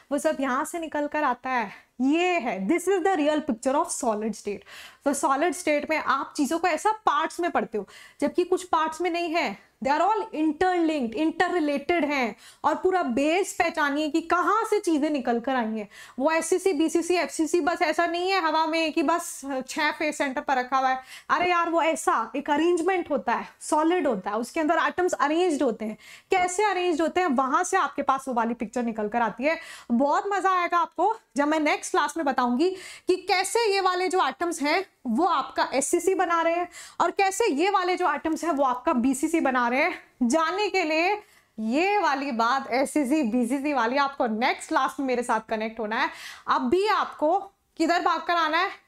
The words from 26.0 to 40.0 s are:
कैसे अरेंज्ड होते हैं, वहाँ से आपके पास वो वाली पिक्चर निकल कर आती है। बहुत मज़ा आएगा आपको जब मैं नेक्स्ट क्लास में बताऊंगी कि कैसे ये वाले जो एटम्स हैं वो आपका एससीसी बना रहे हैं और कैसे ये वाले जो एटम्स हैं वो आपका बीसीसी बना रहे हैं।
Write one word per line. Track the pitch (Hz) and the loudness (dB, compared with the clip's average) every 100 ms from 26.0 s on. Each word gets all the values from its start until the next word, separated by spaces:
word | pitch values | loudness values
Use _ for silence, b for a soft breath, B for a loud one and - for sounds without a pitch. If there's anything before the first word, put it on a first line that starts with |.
| B B _ | B B _
कैसे | 370 359 359 | 0 2 2
अरेंज्ड | 415 359 359 311 | 0 2 0 2
होते | 311 349 | 0 2
हैं, | 359 | 2
वहाँ | 254 262 311 | 2 2 0
से | 370 381 | 2 0
आपके | 302 - | 0 0
पास | 285 262 - | 0 0 0
वो | |
वाली | 240 226 | -2 -2
पिक्चर | 233 208 247 | -2 -4 -4
निकल | 233 220 208 | -4 -4 -2
कर | 233 | 0
आती | 220 - | -2 0
है। | 285 330 B B B | -2 -2 B B B
बहुत | 233 285 339 403 | 2 4 2 0
मज़ा | 392 370 370 | 0 2 2
आएगा | 349 349 | 2 0
आपको | 320 - 381 440 _ 269 | 0 0 0 0 _ -2
जब | 294 | 0
मैं | 311 | 2
नेक्स्ट | 302 403 - | 2 0 0
क्लास | 359 294 330 | 0 0 0
में | 285 | -2
बताऊंगी | 262 240 247 359 370 B B - | 0 0 2 0 -2 B B -2
कि | 370 | -2
कैसे | - 370 381 466 440 | 0 0 0 0 2
ये | 392 | 2
वाले | 370 359 370 | 2 0 0
जो | 359 285 | 0 0
एटम्स | - 349 330 | -2 -4 -2
हैं | 285 349 381 _ 254 | 0 0 -2 _ -2
वो | 220 359 | 0 2
आपका | 311 262 - - | 0 -2 -2 -2
एससीसी | 254 - 349 339 370 | 0 0 0 0 0
बना | 349 339 | 2 2
रहे | 330 339 | 2 0
हैं | 349 B B B | -4 B B B
और | 349 | -2
कैसे | 349 392 381 453 | 2 0 2 0
ये | 277 381 | 2 2
वाले | 392 359 349 | 2 0 0
जो | 349 | 0
एटम्स | 294 320 320 | -2 -4 -2
हैं | 320 | -2
वो | 277 | 0
आपका | 277 247 330 | 0 0 0
बीसीसी | 262 254 269 320 330 | 2 2 0 0 2
बना | 262 254 240 | 2 2 0
रहे | 254 | 0
हैं। | 339 - | 0 -2